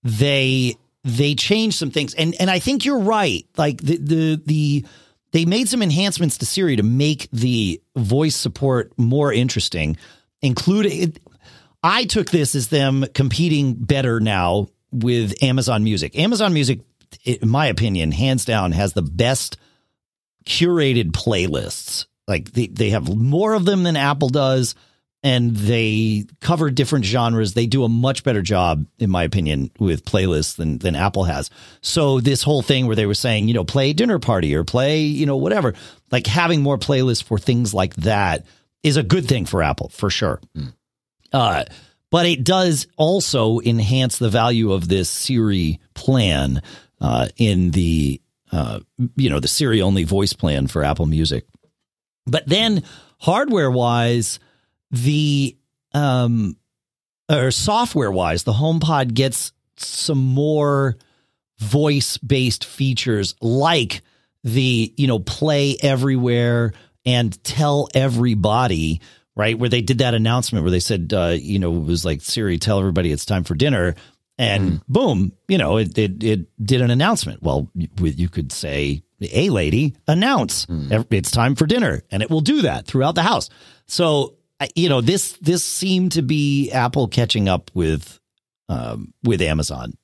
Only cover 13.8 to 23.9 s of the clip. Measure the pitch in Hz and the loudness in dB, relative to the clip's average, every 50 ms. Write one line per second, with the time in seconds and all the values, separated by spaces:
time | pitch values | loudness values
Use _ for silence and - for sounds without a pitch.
13.8 | 113 98 143 139 131 123 113 117 107 110 104 95 90 87 87 104 101 - _ _ | -2 -2 0 0 2 0 0 0 0 0 0 2 2 2 2 0 -2 -4 _ _
14.8 | _ _ - 127 110 123 120 120 113 101 104 - - 135 127 135 120 123 120 107 | _ _ -6 -2 0 0 0 0 0 -2 -2 0 0 0 2 0 0 0 0 0
15.8 | 107 110 107 92 76 76 - 117 160 208 240 202 214 202 175 151 139 117 135 120 | 2 0 0 -2 -4 -6 -2 -2 0 0 0 0 0 2 2 2 2 0 0 -4
16.8 | - _ _ _ _ _ - - _ - 120 - - 110 113 139 156 139 101 - | -6 _ _ _ _ _ -20 -10 _ -4 -4 0 0 0 2 2 0 0 0 0
17.8 | 107 113 98 90 82 78 73 76 117 135 131 127 - - 113 107 95 90 82 82 | 0 0 0 0 0 0 0 0 0 0 0 -2 -2 -2 -2 0 0 0 0 0
18.8 | 101 98 - 98 85 71 82 85 113 120 135 127 - - - - _ _ _ _ | 0 0 -2 -2 -4 -4 0 0 0 0 0 -2 -4 -8 -10 -16 _ _ _ _
19.8 | _ _ _ _ _ _ _ _ _ _ _ _ _ - - - 170 175 180 170 | _ _ _ _ _ _ _ _ _ _ _ _ _ -6 -2 0 2 2 4 2
20.8 | 147 135 127 120 107 80 80 - - 117 113 92 87 90 73 67 50 - - - | 2 2 2 2 0 0 -2 -2 -2 0 0 0 0 0 -2 -4 -4 -6 -10 -12
21.8 | - - - - - _ _ _ _ - 101 82 - - - 120 120 98 - - | -10 -8 -8 -8 -10 _ _ _ _ -4 -4 -4 -4 -4 -4 -4 -4 -4 -2 -2
22.8 | 113 101 104 110 120 - 95 110 113 131 139 170 208 214 220 214 180 185 202 190 | 0 0 0 0 -2 -2 -2 0 0 2 2 2 2 2 0 2 2 2 2 2
23.8 | 180 175 | 2 0